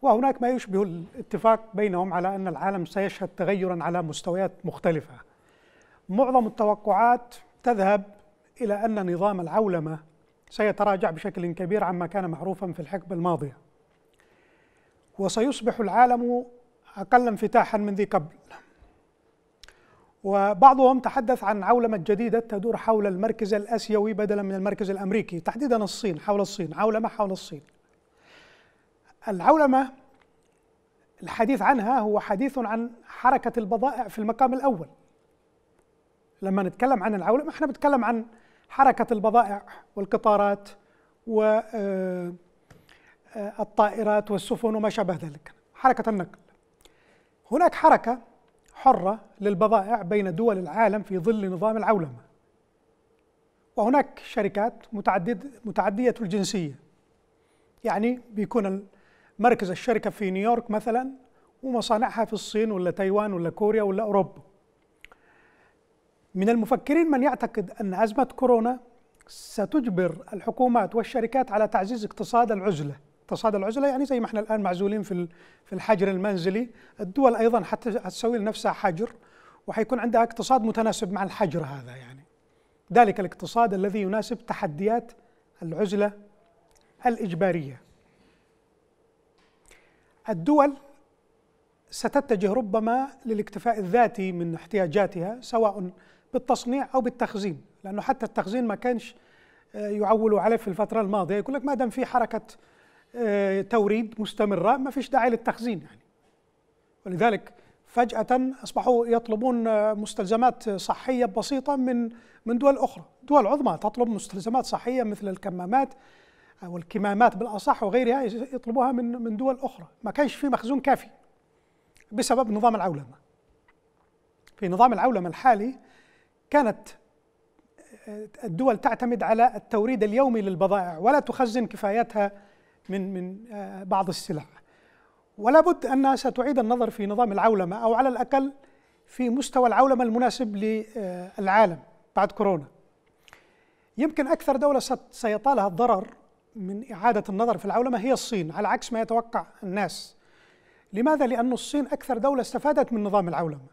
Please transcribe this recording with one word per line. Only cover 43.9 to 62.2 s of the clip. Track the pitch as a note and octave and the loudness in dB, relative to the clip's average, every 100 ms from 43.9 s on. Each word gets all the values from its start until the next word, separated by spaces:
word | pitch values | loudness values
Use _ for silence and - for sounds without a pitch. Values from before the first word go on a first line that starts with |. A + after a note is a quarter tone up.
| G#3 G#3+ G#3 G#3 | 2 0 0 0
والسفن | G3+ - A3+ A3+ | -4 -4 -4 -2
وما | A3 G#3+ | -2 -2
شابه | G#3 F#3 | -2 -2
ذلك، | E3+ E3 D3 - - _ | -4 -8 -14 -20 -20 _
حركة | - C4 B3+ A3+ | 0 2 2 0
النقل. | G#3 E3+ - _ _ _ _ _ _ _ _ _ _ _ | -2 -4 -12 _ _ _ _ _ _ _ _ _ _ _
هناك | B3+ E4+ | 2 2
حركة | - D#4 A#3+ - B3 - _ _ _ _ | 6 6 6 4 -6 -8 _ _ _ _
حرة | - C4+ A#3+ F3+ A3 - _ | 2 4 4 2 -4 -8 _
للبضائع | G3+ G3 G#3 A3 G3 A3+ | -2 2 4 4 2 -4
بين | F3+ G#3+ F#3+ | 0 -2 0
دول | F3 A3+ G3 | 0 0 0
العالم | F3+ F3 A3+ G#3 | -4 2 2 2
في | G3 F#3 | -4 -4
ظل | E3+ A3 F#3+ | 0 0 -2
نظام | F#3 G#3 A3 | -2 0 0
العولمة، | F#3+ G#3+ D#3 A#2 - _ _ _ _ _ _ _ _ _ _ _ _ _ _ - | 0 0 0 -10 -20 _ _ _ _ _ _ _ _ _ _ _ _ _ _ -2
وهناك | A3 C#4+ - - | 2 2 2 -4
شركات | - - G3+ G3 A3 A#3+ - | -8 -2 -2 0 -2 -4 -12
متعدد-، | G3+ G3+ G3 F3+ A3 C#4+ - | -4 0 0 0 -4 -6 -14
متعدية | G#3+ G3+ G3 G3+ B3 - | -8 0 0 2 0 0
الجنسية، | A3 G3+ F#3 G#3 D#3 C3 _ _ _ _ _ _ _ _ _ _ | -2 -2 -2 -2 -4 -8 _ _ _ _ _ _ _ _ _ _
يعني | A3+ F3+ A3+ B3 - | -4 0 0 -2 -8
بيكون | G#3+ G3+ A#3+ G3 | -6 -2 -2 -2
ال-، | G3 G3+ _ _ _ _ _ | -4 -10 _ _ _ _ _
مركز | A3+ A#3 F#3+ | 2 2 -2
الشركة | F3+ - A3 G#3 | -6 -2 -2 -2
في | - G3+ | -4 -4
نيويورك | F#3 G#3 A#3 A#3 | -2 0 0 -2
مثلا، | G#3+ G#3+ A3+ C4 C4+ _ _ _ _ | -6 -2 -2 -4 -12 _ _ _ _
ومصانعها | C4 A#3+ G3 A3 A3+ G3+ | -6 -4 0 0 0 -2